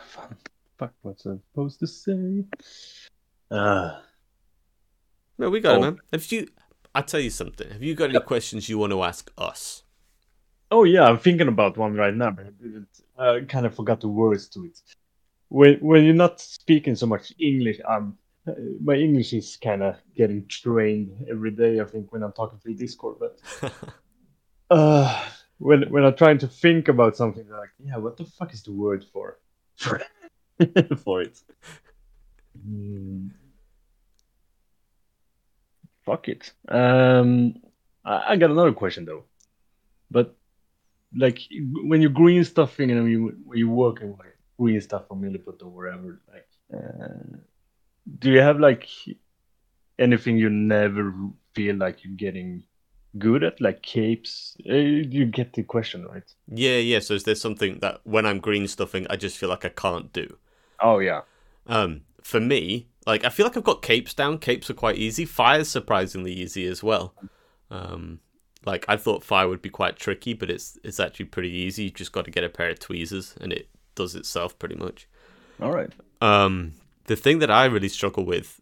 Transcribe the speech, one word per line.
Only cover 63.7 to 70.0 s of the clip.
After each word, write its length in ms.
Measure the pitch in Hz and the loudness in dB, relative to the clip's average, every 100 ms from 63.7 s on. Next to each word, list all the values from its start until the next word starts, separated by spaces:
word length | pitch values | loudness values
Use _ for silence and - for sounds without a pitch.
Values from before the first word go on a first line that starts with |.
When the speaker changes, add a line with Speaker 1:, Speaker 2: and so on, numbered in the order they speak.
| - | -2
Speaker 2:
capes 320 | - 120 - | 0 0 0
down. 240 | - 143 156 | -4 -4 -2
Capes 320 | - 127 - | -4 -4 -4
are 40 | |
quite 220 | - 110 - | -4 -2 -2
easy. 280 | 110 110 | -4 -6
Fire's 440 | 170 - 120 151 151 | -8 2 4 4 0
surprisingly 640 | 127 - 98 95 92 92 | -6 -2 -2 -2 -6 -10
easy 340 | 92 90 98 90 | -10 -10 -6 -6
as 160 | 92 | -4
well. 320 | 107 101 90 _ 98 _ _ _ - | -2 -2 -4 _ -20 _ _ _ -18
Um, 500 | 92 90 85 82 80 _ _ _ _ | -14 -14 -14 -14 -18 _ _ _ _
like, 200 | 101 92 - | -8 -6 -2
I 80 | 107 | -2
thought 280 | 113 98 | 0 -4
fire 240 | - 95 92 | 0 0 0
would 140 | 92 | -4
be 80 | 92 | -10
quite 260 | - 92 | -4 -4
tricky, 380 | - | -4